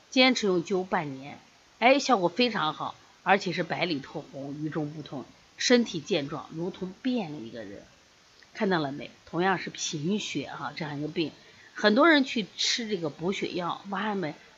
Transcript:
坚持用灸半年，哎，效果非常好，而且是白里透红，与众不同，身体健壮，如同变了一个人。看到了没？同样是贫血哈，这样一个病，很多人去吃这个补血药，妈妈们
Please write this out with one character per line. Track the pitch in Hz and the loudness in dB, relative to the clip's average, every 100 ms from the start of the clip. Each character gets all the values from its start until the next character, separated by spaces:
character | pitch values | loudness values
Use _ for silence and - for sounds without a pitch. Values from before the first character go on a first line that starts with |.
| - | -2
坚 | 262 254 | 4 4
持 | 226 208 | 4 2
用 | 180 | 2
灸 | 170 185 | 0 -2
半 | 185 196 147 131 | 0 -2 -2 -8
年， | 143 - - _ _ - | -14 -16 -20 _ _ 2
哎， | 233 277 | 4 6
效 | 269 220 | 4 4
果 | 175 | 4
非 | - 247 | 2 2
常 | 202 156 | 2 -2
好， | 147 139 - - _ | -2 -8 -10 -20 _
而 | 175 196 | 2 4
且 | 185 | 2
是 | 160 | -4
白 | 165 143 | -4 -2
里 | 175 139 | -2 -2
透 | - 160 - | -6 -12 -12
红， | 139 139 151 | -12 -10 -6
与 | 156 | -4
众 | 160 147 | -4 -4
不 | 156 | -8
同， | 143 139 - - - - | -12 -12 -12 -18 -20 -4
身 | - 247 | 6 6
体 | 233 160 | 6 -4
健 | - 165 139 | -2 -2 -2
壮， | 156 - | -8 -10
如 | 160 185 | -6 -6
同 | - 185 190 | -6 -10 -6
变 | 254 247 165 | -4 -2 -4
了 | 151 | -10
一 | 113 | -12
个 | 117 | -12
人。 | 98 98 - - _ _ _ - - | -12 -14 -18 -20 _ _ _ -20 -18
看 | - 208 | -2 0
到 | 175 | 2
了 | 143 | 0
没？ | 143 117 - - | -6 -12 -16 -6
同 | 170 | 0
样 | 190 175 | 2 0
是 | 175 | -4
贫 | - - 156 160 208 | -8 -6 -4 -2 -2
血 | - 147 123 | -2 -6 -6
哈， | 131 135 | -8 -8
这 | - | -6
样 | 147 143 | -8 -6
一 | |
个 | 151 | -6
病， | 175 147 - - - - | -2 -4 -6 -20 -20 -16
很 | - 208 | 2 4
多 | 220 339 | 8 8
人 | 294 | 8
去 | 262 233 185 - | 4 -2 -4 -2
吃 | - - 220 | -2 0 -2
这 | 190 | -2
个 | 156 | -4
补 | - 170 | -2 -2
血 | 190 - | -2 -4
药， | 175 170 - 196 | -4 -4 -6 -6
妈 | 190 | -4
妈 | 214 196 | -2 -2
们 | 156 - - | -4 -6 -18